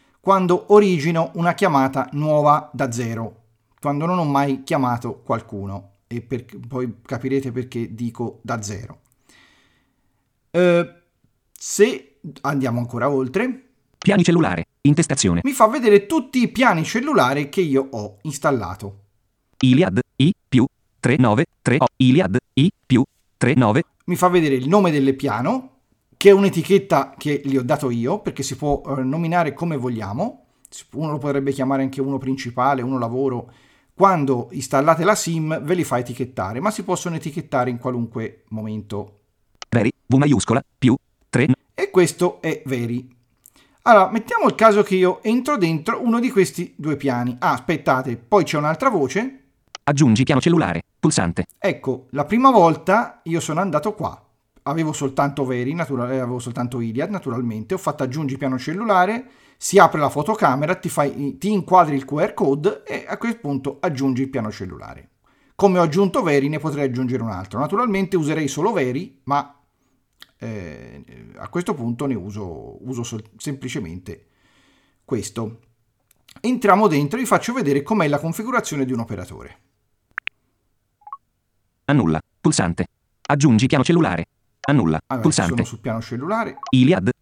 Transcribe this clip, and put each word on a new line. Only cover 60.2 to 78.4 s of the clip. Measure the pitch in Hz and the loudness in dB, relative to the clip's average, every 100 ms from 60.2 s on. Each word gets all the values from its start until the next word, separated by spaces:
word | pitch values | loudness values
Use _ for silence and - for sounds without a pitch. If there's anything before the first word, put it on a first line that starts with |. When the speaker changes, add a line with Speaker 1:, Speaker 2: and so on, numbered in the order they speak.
| 147 214 160 131 151 185 | -4 2 2 2 -2 -4
Speaker 1:
ti | 170 | -4
fai, | - 143 - 143 - | -2 -2 -2 -8 -4
ti | 196 | -2
inquadri | 208 - 185 156 139 | -2 4 4 4 0
il | 131 | -4
Q | 151 | -2
R | 135 | -2
code | - 160 147 170 214 - | 0 0 2 0 -4 -10
e | - - | -12 -10
a | 202 | -6
quel | 233 226 | -6 -6
punto | 143 139 - - | -6 -6 -6 -6
aggiungi | 185 131 135 127 | -6 -2 -2 0
il | 135 | -4
piano | 131 107 | -4 -8
cellulare. | - 92 73 52 - - _ _ _ _ - | -10 -12 -12 -16 -18 -20 _ _ _ _ 0
Come | 196 180 | 2 4
ho | |
aggiunto | 160 160 196 269 | 2 2 2 2
Veri, | 175 143 143 | 2 2 0
ne | 156 | -4
potrei | 151 147 139 | -6 -4 -4
aggiungere | 123 127 123 | -2 -4 -4
un | 113 | -6
altro. | 92 98 110 | -8 -8 -6
Naturalmente | 147 202 247 196 190 180 | -2 -2 0 -2 0 -2
userei | 151 156 143 | 0 -2 -4
solo | 147 190 | -2 -2
Veri, | 196 127 127 - _ | 0 -2 -4 -10 _
ma, | - 143 - _ _ _ _ _ _ _ - _ | -4 -4 -4 _ _ _ _ _ _ _ -20 _
eh, | 113 107 85 71 - 71 - - 55 50 | -12 -10 -12 -16 -20 -20 -20 -20 -20 -18
a | - | -8
questo | 170 175 | -6 -6
punto | 147 120 120 143 | -6 -6 -4 -4
ne | |
uso, | 110 95 104 92 80 - - 117 | -6 -8 -10 -12 -12 -16 -16 -12
uso | 123 | -10
sol-, | 117 110 - _ | -8 -10 -14 _
semplicemente | 151 135 127 113 85 92 101 - _ _ _ _ _ _ _ _ | -10 -10 -8 -8 -10 -12 -14 -18 _ _ _ _ _ _ _ _
questo. | - 120 - - 110 - _ _ _ _ _ _ _ - | -8 -6 -6 -10 -10 -12 _ _ _ _ _ _ _ -6
Entriamo | 226 254 196 185 214 | -4 2 4 4 4
dentro | 147 147 247 | 2 0 -2
e | |
vi | 240 | 0
faccio | 208 - | -2 0
vedere | 247 151 143 | -2 0 0
com'è | 139 202 151 | 0 0 0
la | 143 | 0
configurazione | 165 160 | -4 -6